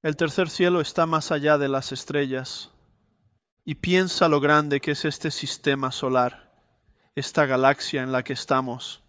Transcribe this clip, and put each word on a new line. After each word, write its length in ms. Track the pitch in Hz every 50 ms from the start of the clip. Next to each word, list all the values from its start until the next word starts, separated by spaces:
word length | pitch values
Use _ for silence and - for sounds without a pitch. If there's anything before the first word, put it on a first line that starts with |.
| -
El 140 | 156 151
tercer 320 | - 170 160 - - 180 156
cielo 320 | - - 180 180 180 175
está 240 | 151 - - - 165
más 260 | 165 165 156 - -
allá 260 | 165 147 143 151 151
de 120 | 143 143 139
las 240 | 135 135 131 - 135
estrellas. 760 | 127 - - 143 147 143 131 131 131 127 - - - - - _ _ _ _ _ _ _ _ _ _ _ _ _ _ _ _ _ _ _
Y 120 | 156 147
piensa 520 | - - 175 180 185 190 180 - - 180
lo 140 | 165 151 147
grande 400 | 135 147 151 151 151 147 143 139
que 100 | - 151
es 140 | 147 - -
este 260 | 156 147 - - 156
sistema 640 | - - - 135 - - - 147 139 135 135 127 123
solar, 580 | - - 131 127 127 123 123 - - _ _ _ _ _ _ _ _ _ _ _ _ _ _ _
esta 300 | 143 135 - - 160 147
galaxia 580 | 135 131 127 131 135 143 - - - - 139 127
en 80 | 131
la 100 | 131 127
que 120 | 120 - 135
estamos. 680 | - - - 143 131 131 127 117 131 - - - - _